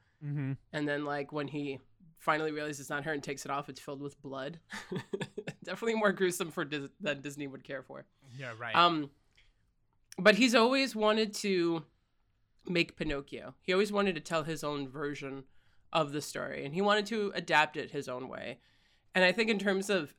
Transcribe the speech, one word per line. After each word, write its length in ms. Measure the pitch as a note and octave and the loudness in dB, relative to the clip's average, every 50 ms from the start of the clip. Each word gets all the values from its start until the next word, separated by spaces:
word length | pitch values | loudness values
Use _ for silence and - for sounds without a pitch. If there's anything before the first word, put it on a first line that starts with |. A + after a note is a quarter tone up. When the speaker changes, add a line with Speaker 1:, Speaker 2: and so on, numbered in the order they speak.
| _ _ _ _ D3+ | _ _ _ _ -8
Speaker 1:
Mm-hmm. 280 | C#3+ C#3+ D3 C#3 C3+ C#3 - _ _ | -4 -4 -2 -2 -2 -4 -6 _ _
Speaker 2:
And 160 | - D3+ D3 D3 | -6 -4 -2 -2
then, 160 | D3 C#3+ D3 | -2 -2 -2
like, 280 | C#3+ C#3+ C#3+ C#3+ C#3 | -4 -4 -4 -6 -6
when 160 | D3+ D3+ C#3+ C#3 | -6 -6 -6 -4
he 300 | C#3 D3 C#3+ C#3+ C3+ B2+ - _ _ _ - - _ _ | -6 -6 -6 -6 -6 -8 -12 _ _ _ -20 -20 _ _
finally 340 | - E3+ D#3 D3+ D#3 D#3 | 0 2 2 2 2 0
realizes 280 | D3+ D3+ D3+ D3+ D3 C#3 | -2 -4 -4 -6 -6 -8
it's 100 | C#3 - | -6 -4
not 140 | D3+ C#3+ C#3 | -4 -2 -2
her 80 | D#3+ | -2
and 100 | D#3 C#3+ | -2 -2
takes 220 | C#3 - C#3+ C#3 - | -4 -4 -6 -6 -4
it 60 | C#3+ | -4
off, 180 | C#3 C#3 C#3+ - | -4 -4 -4 -6
it's 120 | C3 - | -12 -12
filled 220 | - - C#3+ C#3 | -12 -10 -10 -8
with 180 | C#3+ C#3+ - _ | -10 -10 -12 _
blood. 360 | - C#3+ C3+ C3+ C3 D3 E3 E3 - _ - G3+ - - | -12 -10 -8 -8 -8 -8 -10 -12 -14 _ -14 -14 -10 -8
<laughs> 760 | F3+ D#3+ - - - G3+ - - - - - - - - - | -8 -8 -6 -6 -6 -6 -6 -8 -8 -10 -10 -10 -12 -10 -10
Definitely 300 | E3+ F#3 F#3+ A#3 A3+ A3 | -10 -8 -2 0 0 2
more 180 | A3 G#3+ G3+ | 4 4 4
gruesome 380 | F#3 - G3 F3+ F3 - F#3 D#3+ | 4 4 2 2 2 0 -4 -4
for 140 | D3 F#3 D#3+ | -4 -4 -4
Dis-, 260 | C#3 D3+ D3 C#3 C#3 - - | -2 -4 -4 -6 -8 -10 -4
than 200 | G3 D#3 C#3+ C#3 | -2 -2 -2 -2
Disney 260 | C3+ D3 C#3 C#3+ D3 | -6 -8 -6 -6 -8
would 180 | C#3 C3 C#3 B2+ | -8 -8 -12 -12
care 180 | - C#3 C3 | -10 -10 -10
for. 220 | B2+ - C3+ C3+ C3+ _ _ _ _ C3 A#2 | -10 -12 -16 -16 -16 _ _ _ _ -18 -14
Speaker 1:
Yeah, 160 | C3 C#3 B2 A2+ A2 | -10 -10 -10 -8 -8
right. 140 | A#2+ A#2 A2+ | -4 2 6
Speaker 2:
Um, 360 | D#3+ E3+ F3 E3+ D#3 D3 C#3 - _ _ _ _ _ _ _ _ _ _ _ _ _ _ _ _ _ _ _ - - | 6 6 6 6 2 -2 -4 -10 _ _ _ _ _ _ _ _ _ _ _ _ _ _ _ _ _ _ _ -8 4
but 160 | F3+ G#3+ G#3 | 6 6 8
he's 200 | F#3 B3+ B3+ A3 | 8 6 6 6
always 400 | B3 A3 B3 C4+ C4+ C4+ C4 - | 6 6 6 6 2 2 0 0
wanted 380 | G#3+ G#3+ G#3+ G#3+ A3 A3 G3+ G#3 | 2 4 4 4 4 2 0 -2
to 480 | - - G3+ F#3+ F3 E3+ E3+ E3 E3 D3+ - _ _ _ _ _ _ _ _ _ _ _ _ _ _ _ - | -2 0 2 2 2 2 2 0 -2 -6 -10 _ _ _ _ _ _ _ _ _ _ _ _ _ _ _ 0
make 280 | F3 E3+ E3+ - - | 0 2 0 0 -2
Pinocchio. 580 | - E3 D3+ D3 C#3 C#3+ - - A2+ - - - - | -4 -4 -2 -2 -4 -6 -8 -12 -12 -12 -14 -16 -8
He 100 | _ - | _ 0
always 180 | F3+ F#3 G#3+ G3+ | 2 2 2 2
wanted 240 | G#3 G3+ G3+ G3 F3 | 2 0 0 0 -2
to 60 | D3+ | -4
tell 240 | D3 - E3+ D#3+ D3 | -4 -2 -2 -2 -2
his 180 | E3 D#3+ - | -2 -4 -4
own 260 | D3+ D3 D3 C#3+ C#3 C3 | -4 -4 -4 -4 -6 -6
version 560 | B2+ D3+ D3 D3 D3 B2+ C#3+ C3+ C3+ C#3 C3 - _ - _ _ _ - _ _ | -6 -6 -6 -6 -6 -8 -8 -10 -10 -12 -14 -16 _ -20 _ _ _ -20 _ _
of 200 | - E3 D#3 C#3+ | 0 2 2 2
the 80 | C#3 D3+ | -2 -6
story, 440 | C#3 - - - C#3 C#3 C#3+ C#3+ C#3 | -6 -6 -6 -6 -6 -6 -6 -6 -8
and 100 | C#3 D3 | -4 -2
he 60 | F3+ | 2
wanted 260 | G3+ G#3 G3+ G#3+ G3+ | 4 4 4 4 2
to 260 | G3+ A3+ A3 G#3 G3 - | 0 -2 -2 -2 -2 -4
adapt 420 | F3 E3 - D#3+ D3+ D3+ D#3 - | -6 0 4 6 6 6 4 0
it 140 | D#3 B2 - | -6 -8 -6
his 180 | - C#3+ C3 C3 | -6 -6 -6 -6
own 200 | B2+ B2+ C3 B2+ | -8 -8 -8 -8
way. 300 | - - - - - - _ _ _ _ _ _ _ _ _ _ - | -10 -8 -8 -10 -10 -12 _ _ _ _ _ _ _ _ _ _ 2
And 80 | F#3 F3+ | 6 6
I 80 | F3+ | 6
think 180 | F#3 A3+ A3+ A3 | 6 4 2 2
in 80 | A3 G3 | 2 2
terms 320 | G3 G#3 F#3+ F#3+ F#3+ G3+ | 2 2 2 2 2 2
of 240 | G3+ F#3 D3+ C#3 - | 0 0 0 -4 -8